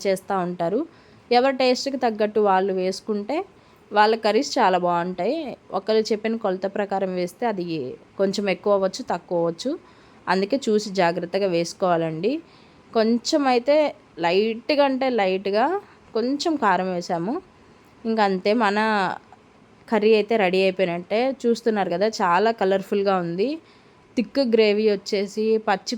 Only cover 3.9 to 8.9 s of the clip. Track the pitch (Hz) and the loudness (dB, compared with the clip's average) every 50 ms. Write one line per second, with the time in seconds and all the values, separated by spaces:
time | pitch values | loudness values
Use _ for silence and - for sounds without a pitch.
3.9 | - 208 208 214 226 226 - 208 208 226 285 - - 285 220 185 185 180 180 180 | 2 4 4 4 4 2 0 2 2 2 0 0 0 2 2 2 2 2 0 0
4.9 | 175 170 170 180 185 - 180 220 294 330 311 240 - - _ - - 196 - - | 0 0 -2 -4 -4 -4 -2 -2 -2 -4 -6 -8 -12 -14 _ -8 -8 -6 -2 0
5.9 | 220 220 214 - 226 208 214 220 226 226 - 196 185 190 190 196 196 - 202 196 | 0 0 2 0 -2 -2 -2 -4 -4 -2 -2 -4 -4 -4 -6 -6 -4 -4 -4 -2
6.9 | 196 190 196 185 185 180 175 175 - - 247 233 214 185 175 175 160 156 123 127 | -2 -4 -2 -2 -2 -4 -4 -6 -6 -4 -4 -4 -4 -4 -6 -6 -6 -6 -6 -8
7.9 | 151 - - _ _ - 196 202 190 - 202 196 180 180 - 208 202 196 190 190 | -10 -14 -18 _ _ -2 0 0 0 -2 -2 -2 -4 -2 0 0 2 2 0 -2